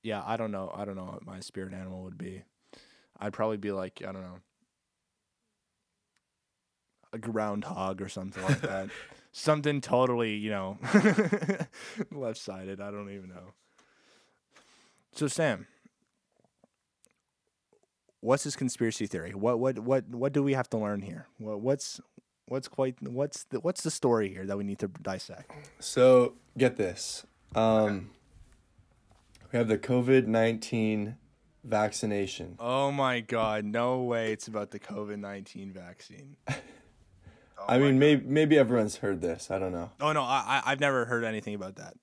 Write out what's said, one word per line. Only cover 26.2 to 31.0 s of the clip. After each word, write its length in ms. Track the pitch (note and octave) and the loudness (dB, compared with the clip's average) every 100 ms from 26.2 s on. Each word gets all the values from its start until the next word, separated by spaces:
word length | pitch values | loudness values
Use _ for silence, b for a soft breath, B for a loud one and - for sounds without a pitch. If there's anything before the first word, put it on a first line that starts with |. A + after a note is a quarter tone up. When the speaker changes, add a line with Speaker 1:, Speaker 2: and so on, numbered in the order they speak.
| B2 - _ - | 6 -2 _ 2
Speaker 2:
get 200 | B2+ B2 | 2 4
this. 480 | F#2+ F2 - - - _ _ - | -2 -2 -10 -10 -14 _ _ 2
Um, 540 | A2 A2 G#2+ G2 F#2 - _ - - _ _ _ _ _ _ _ _ - - | 4 6 4 0 -6 -18 _ -20 -20 _ _ _ _ _ _ _ _ -20 -4
we 60 | A#2+ | 0
have 100 | A2+ | 2
the 100 | A2 | 2
covid 500 | - B2 A#2+ C3 A2+ | 4 2 8 6 6
nineteen 880 | A2+ A2+ A2+ - A#2 A2 G#2+ | 4 4 0 -2 0 2 2